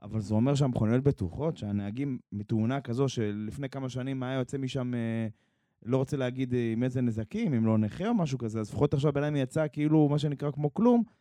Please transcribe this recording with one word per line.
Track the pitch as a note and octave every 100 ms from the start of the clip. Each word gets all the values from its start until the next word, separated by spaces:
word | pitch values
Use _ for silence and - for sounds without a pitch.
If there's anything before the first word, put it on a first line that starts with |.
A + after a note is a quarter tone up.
אבל | G#2 G#2+
זה | G2
אומר | G#2+ B2+
שהמכוניות | C#3+ C#3 A#2+ G#2+ B2
בטוחות, | C#3 - F2+ - D#3 D3
שהנהגים | G#2 G#2 G2+ A2+ C#3 B2+ -
מתאונה | G#2 G#2 A2+ A2+ C3+
כזו | B2+ A#2+ C#3
שלפני | B2 G#2+ G#2 G#2+ C#3 C#3
כמה | C#3 C3
שנים | B2+ B2+ C3+
היה | B2+ C3+
יוצא | B2 C#3+
משם, | C3+ C3+ B2
אה, | A#2+ A2+ A2+ A2+ - _ _ _ _
לא | G#2+ C3
רוצה | C3 D3
להגיד, | B2 B2+ C3
אה, | B2 A#2
עם | A2+
איזה | B2+ C3
נזקים, | B2 A2 A2+ G#3 A3+
אם | B2 A2
לא | A2
נכה | G#2+ B2 G3
או |
משהו | A#3+ D#3+ C3
כזה, | A2+ A2
אז | G#2
לפחות | - D3
עכשיו | D3 D3+
בינתיים | C#3+ D3 D3
יצא | B2+ D#3+ D3+
כאילו | D3+ D3+ D#3 D3
מה | C#3+
שנקרא | D3+ C#3+ C#3+
כמו | C#3+ D3
כלום, | - A#3 A#3+ A3 _